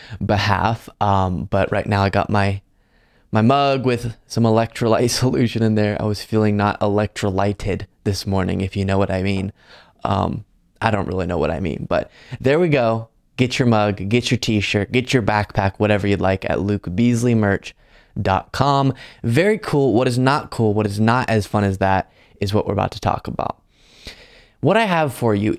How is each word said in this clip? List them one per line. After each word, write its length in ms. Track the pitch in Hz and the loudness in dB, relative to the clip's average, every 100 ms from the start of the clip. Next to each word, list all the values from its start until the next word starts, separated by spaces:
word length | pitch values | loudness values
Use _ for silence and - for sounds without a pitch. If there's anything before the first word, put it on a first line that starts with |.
| - - 101 | -18 -8 -2
behalf. 640 | 101 101 92 98 113 - - | 0 0 0 0 -4 -10 -4
Um, 440 | 104 98 92 90 | 0 2 0 -2
but 260 | - 98 - | -2 -2 0
right 160 | 101 - | -2 0
now 160 | 101 | 0
I 80 | 98 | 2
got 180 | 101 - | 0 0
my, 320 | 101 101 98 - _ _ _ _ _ _ | 0 0 -4 -10 _ _ _ _ _ _
my 100 | 110 | 2
mug 460 | 113 139 139 135 123 | 4 4 2 0 0
with 300 | 120 117 - _ | -2 -4 -12 _
some 160 | 113 | 0
electrolyte 680 | 113 110 113 - 117 107 120 | 2 2 0 -2 0 2 2
<laughs> 60 | - | 0
solution 460 | 127 131 120 113 | 0 2 0 2
in 140 | 113 107 | 2 2
there. 200 | 104 104 | 0 0
I 40 | 107 | -4
was 180 | 104 | -4
feeling 320 | - 110 107 104 | -2 0 2 2
not 240 | 101 - | 0 0
electrolyted 1040 | 104 101 104 - 104 95 101 101 107 90 98 _ | 0 0 -2 -2 -2 0 -2 -2 -4 -6 -8 _
this 240 | 104 95 101 | -6 -4 -2
morning, 360 | 98 92 92 | -2 -2 -2
if 120 | 95 | -4
you 100 | 101 | -4
know 140 | 95 95 | -2 0
what 140 | 98 | 0
I 100 | 95 | -2
mean. 300 | 98 98 98 - _ - _ _ | -2 -2 -4 -10 _ -20 _ _
Um, 420 | - 98 90 - - _ _ _ | -2 0 -2 -4 -12 _ _ _
I 100 | 113 | -2
don't 160 | 104 - | -2 -2
really 220 | 92 87 | -4 -4
know 100 | 85 | -2
what 140 | 76 | -2
I 80 | 78 | -2
mean, 260 | 90 - - | -6 -6 -2
but 220 | 87 - - - - | -2 -4 -16 -18 -4
there 180 | 127 156 | 0 2
we 100 | 180 | 2
go. 420 | 143 113 113 113 _ _ - | 2 2 -2 -6 _ _ -2
Get 240 | 127 - | -2 2
your 80 | 123 | 2
mug, 400 | 110 104 98 98 | 4 2 -2 0
get 240 | 120 - | 0 0
your 60 | 123 | -2
t-shirt, 520 | - 107 98 104 98 | 0 0 0 -2 0
get 220 | 123 123 | -2 0
your 100 | 127 | 0
backpack, 520 | 101 104 104 - 98 - | 2 0 0 0 -2 0
whatever 320 | 104 104 101 | 2 2 2
you'd 120 | 98 | 0
like 300 | 92 95 - | 0 0 -2
at 120 | - | -2
luke 260 | 101 104 - 90 | 0 -2 -4 0
beasley 400 | 120 117 123 113 | 2 2 2 2
merch 400 | 104 95 - - _ _ _ - | 2 0 -6 -20 _ _ _ -6
dot 300 | 101 95 - | 0 -2 -2
com. 420 | - 139 139 135 127 - - | -2 2 2 0 -2 -14 -8
Very 360 | 117 120 196 220 | 0 2 2 0
cool. 360 | - 147 135 | 0 2 4
What 140 | 107 127 | 4 2
is 100 | 123 | 2
not 320 | 131 143 - | 2 0 -4
cool, 240 | - 110 | -2 0
what 100 | 104 | 2
is 140 | 104 101 | 0 2
not 320 | 110 123 113 | 2 2 2
as 160 | 110 98 | 0 0
fun 160 | 107 | 0
as 160 | 101 95 | 0 0
that, 320 | 95 95 - _ _ _ | 0 0 -2 _ _ _
is 120 | 101 | -2
what 140 | 104 - | -2 0
we're 60 | |
about 180 | 101 95 | -2 -2
to 100 | - | -2
talk 280 | 101 - - | -4 -4 -6
about. 340 | - - - _ _ _ - - - - - _ _ | -6 -8 -8 _ _ _ -20 -20 -20 -20 -20 _ _
What 140 | 143 208 | 2 2
I 100 | 220 | 2
have 280 | 170 151 | 0 -2
for 180 | - 117 | 0 0
you 220 | 104 107 | 2 0